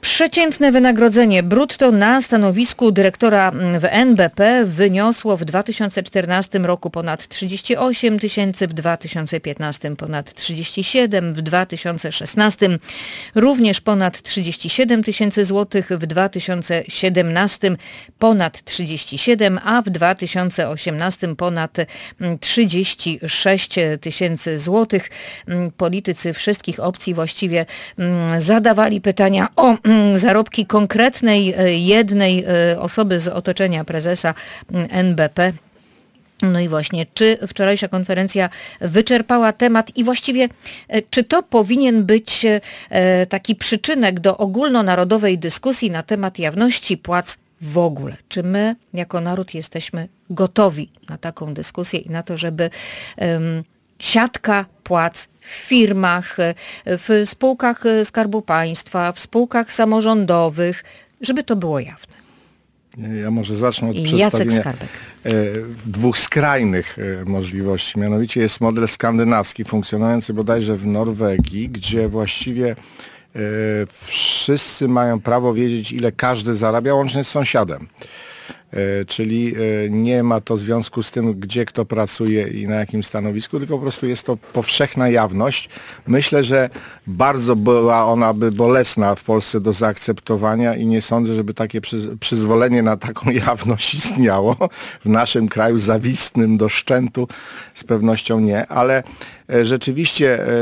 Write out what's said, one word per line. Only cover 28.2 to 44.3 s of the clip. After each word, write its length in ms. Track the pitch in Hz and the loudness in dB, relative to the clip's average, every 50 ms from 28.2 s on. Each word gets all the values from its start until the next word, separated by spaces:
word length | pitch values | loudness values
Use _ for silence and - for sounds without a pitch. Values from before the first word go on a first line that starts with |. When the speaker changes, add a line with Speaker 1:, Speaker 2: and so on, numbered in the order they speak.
| 170 165 165 165 | 0 0 0 0
Speaker 1:
zadawali 600 | 160 165 214 226 208 233 220 202 214 220 214 196 | 2 4 4 4 4 4 4 4 4 2 2 0
pytania 480 | 180 208 190 - 202 190 196 190 190 220 _ | 0 -2 2 4 2 4 4 2 0 0 _
o, 120 | - 330 254 | 4 6 6
mm, 500 | 233 220 _ 220 220 220 208 208 196 190 | 6 4 _ 4 6 6 6 6 4 4
zarobki 480 | 180 233 190 214 220 - - - 208 | 4 4 4 4 2 0 -2 -6 -4
konkretnej, 880 | - - 214 208 190 - 220 233 247 247 - - 226 214 202 202 185 180 | 2 2 2 2 2 2 2 2 2 2 2 2 2 4 4 2 2 2
e, 180 | - 185 180 175 | 2 2 2 2
jednej, 680 | 170 175 180 202 220 226 196 202 202 196 185 185 180 180 - 180 175 170 170 170 | 2 4 4 4 4 4 4 2 2 4 4 2 2 0 2 2 2 4 2 2
e, 80 | 175 | 0
osoby 400 | - 175 - - 214 196 185 175 | -2 -4 -2 0 0 0 0 -2
z 80 | 165 180 | -2 -2
otoczenia 560 | 175 180 175 - 175 - 196 185 175 156 156 | -4 -4 -4 -4 -2 0 0 0 0 -2 -4
prezesa, 500 | - 165 160 156 175 180 175 - 165 160 - - - - - - _ - | -4 -6 -4 -2 -2 -2 0 -2 -4 -4 -4 -12 -18 -18 -20 -16 _ -4
mm, 140 | 180 170 - | -4 -4 -2
N 240 | - 185 185 185 175 | 0 0 2 2 2
B 140 | 160 156 147 | 2 0 0
P. 240 | - - 175 185 180 156 _ _ _ _ _ _ _ _ _ _ _ _ _ _ _ _ - | 2 2 0 0 0 -4 _ _ _ _ _ _ _ _ _ _ _ _ _ _ _ _ 0
No 180 | 185 180 175 | 2 2 2
i 80 | 175 170 | 0 0
właśnie, 380 | 156 156 147 - - 165 165 - _ | 0 -2 -2 -2 -4 -6 -6 -6 _
czy 240 | - 220 220 226 - - 196 | 2 4 4 4 2 -2 -10
wczorajsza 400 | - - 202 190 202 202 - 185 | -4 0 2 2 2 0 -2 -4
konferencja 600 | - 185 185 - 190 180 190 196 - 196 185 175 - - - - - - | -4 -4 -2 -2 -2 -2 -2 -2 0 -2 -2 -2 -4 -10 -18 -20 -14 -8
wyczerpała 720 | - 175 160 202 226 - 247 233 226 _ 247 240 233 220 214 | -8 0 2 2 4 4 2 2 2 _ 2 4 4 2 2
temat 440 | _ 247 240 226 226 220 - - | _ 2 4 4 2 0 0 -2
i 80 | - 233 | -2 0
właściwie, 440 | 233 254 240 - - 254 254 254 240 - _ - - - - - _ | 0 0 -2 -2 -2 0 0 0 0 -2 _ -20 -20 -20 -20 -12 _
e, 140 | - 220 220 | -2 -2 -2
czy 220 | _ - 262 240 | _ 0 0 0
to 180 | _ - 349 349 | _ 2 0 0
powinien 600 | _ - 233 214 185 240 262 277 254 233 220 202 | _ 2 2 4 4 2 2 4 4 4 4 4
być, 420 | 180 214 226 220 - - - - 226 214 208 - - - - - - | 4 4 2 2 -2 -6 0 2 2 2 2 -2 -8 -18 -18 -16 -2
e, 360 | - 190 180 185 185 180 185 | 0 2 4 4 4 4 2
taki 300 | 180 - 196 - - 220 | 0 -2 -6 -2 -2 -4
przyczynek 640 | - - - 233 214 - - 311 277 233 196 185 175 | -2 0 -2 -2 -2 -2 -2 0 2 2 0 0 2
do 160 | 165 - | 0 0